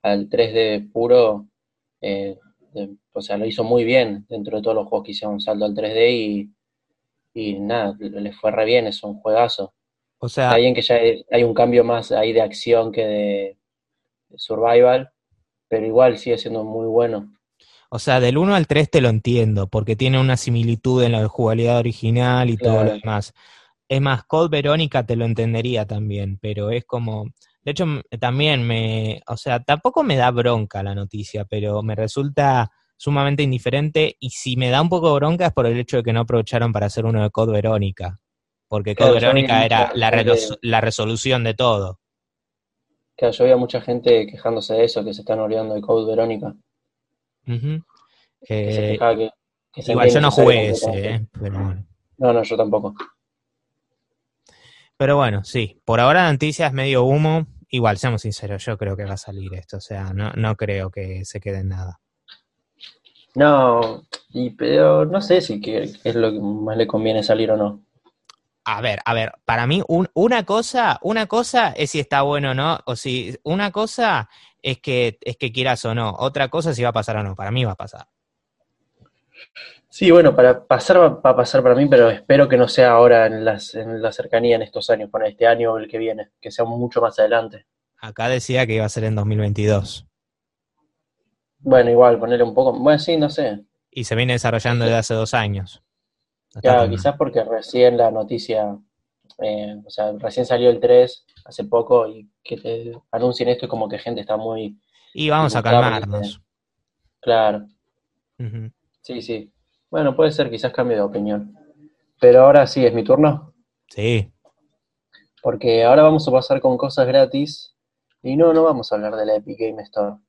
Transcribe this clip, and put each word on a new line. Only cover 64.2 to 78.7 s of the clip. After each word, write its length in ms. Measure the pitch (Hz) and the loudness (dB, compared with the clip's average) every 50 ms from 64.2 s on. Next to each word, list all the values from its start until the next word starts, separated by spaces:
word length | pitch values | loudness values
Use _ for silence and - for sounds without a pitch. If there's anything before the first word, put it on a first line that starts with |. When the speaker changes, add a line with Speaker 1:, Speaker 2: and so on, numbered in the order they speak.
| _ _ | _ _
Speaker 1:
y, 220 | _ 127 254 247 | _ -6 -6 -6
pero 520 | - - - 123 143 147 156 156 156 156 156 | -6 -6 -2 0 2 4 6 6 6 4 2
no 160 | 156 175 196 | 0 -2 -4
sé 220 | 202 - 175 185 | 0 2 2 2
si 180 | - - 107 104 | 2 -2 -8 -8
que, 240 | 104 - 110 110 - - 104 - _ | -8 -6 -6 -6 -6 -8 -12 -8 _
es 120 | - 117 | -4 -2
lo 160 | 117 113 110 | 0 0 0
que 80 | 107 107 | -2 -4
más 380 | 104 101 104 107 107 110 110 113 | -6 -6 -6 -6 -6 -6 -2 -2
le 100 | 113 101 | -2 -2
conviene 340 | - 107 110 110 110 110 104 | -2 -2 -2 0 -2 -2 0
salir 280 | 107 110 107 113 107 | 0 0 0 2 0
o 60 | 110 107 | 0 0
no. 260 | 104 104 104 - _ _ _ _ _ _ _ _ _ _ - _ _ _ _ _ _ | 0 -4 -4 -8 _ _ _ _ _ _ _ _ _ _ -20 _ _ _ _ _ _
Speaker 2:
A 160 | - 104 104 | -8 -6 -4
ver, 180 | 117 120 104 - - | -2 -4 -4 -4 -2
a 100 | - 117 | -2 -2
ver, 200 | 113 110 - - _ _ | -2 -2 -4 -8 _ _
para 240 | - 117 117 120 127 | -2 0 0 0 0
mí 160 | 151 190 - - | 0 -2 -2 -2
un-, 180 | 165 170 185 - _ | -2 -2 -2 -2 _
una 320 | 156 185 233 247 233 196 | 0 2 2 2 0 0
cosa, 540 | - 202 220 233 - - 254 233 196 127 - | -2 -2 -2 -2 -2 -2 0 0 0 0 -2
una 240 | - 220 220 226 220 - | -2 -4 -2 -2 -2 -2
cosa 420 | 214 226 240 - - 247 226 170 | -2 -4 -4 0 0 0 0 0
es 200 | - - 151 143 | -2 -4 -6 -4
si 80 | - 156 | -4 -6
está 220 | 139 _ - 139 | -4 _ 0 0
bueno 300 | 139 143 147 147 143 135 | 2 2 0 -2 -2 -2
o 20 | 131 | -2
no, 260 | 131 139 160 170 - - | -2 -2 -2 -2 -4 -4
o 100 | - 123 | -8 -8
si, 400 | 117 - 139 123 127 113 90 127 - _ | -8 -6 -6 -6 -6 -6 -8 -12 -12 _
una 280 | 143 165 190 208 202 | -4 -4 -2 -2 -4
cosa 580 | 175 208 220 220 - - 240 220 185 135 104 _ _ _ _ _ _ _ | -2 -4 -4 -4 -2 -2 -2 0 0 -2 -4 _ _ _ _ _ _ _
es 180 | - 135 131 - | -6 -6 -6 -6
que, 380 | - - 131 123 120 117 107 _ | -4 -4 0 0 0 0 -2 _
es 140 | - - 117 | -10 -10 -8
que 160 | _ - 123 | _ -8 -6
quieras 320 | 113 127 127 131 123 113 - | -4 -2 0 0 -2 -2 -2
o 100 | 117 113 | -4 -4
no, 220 | 120 113 107 92 - | -2 -2 -4 -4 -4
otra 300 | 123 135 135 143 139 127 | -6 -4 -2 -2 -4 -2
cosa 220 | - 160 160 165 | -2 -4 -2 -2
es 80 | 143 113 | -2 -2
si 60 | 123 | -2
va 60 | 120 | -2
a 40 | 117 | -2
pasar 240 | 117 101 - 113 107 | -2 -4 -4 -4 -4
o 60 | 104 | -4
no, 120 | 98 95 | -6 -8
para 160 | - 98 98 | -8 -8 -6
mí 140 | 110 127 127 | -4 -4 -4
va 80 | 110 92 | -4 -6
a 20 | |
pasar. 320 | _ - - - - - _ _ _ _ _ _ _ _ _ _ _ _ _ | _ -14 -16 -16 -20 -20 _ _ _ _ _ _ _ _ _ _ _ _ _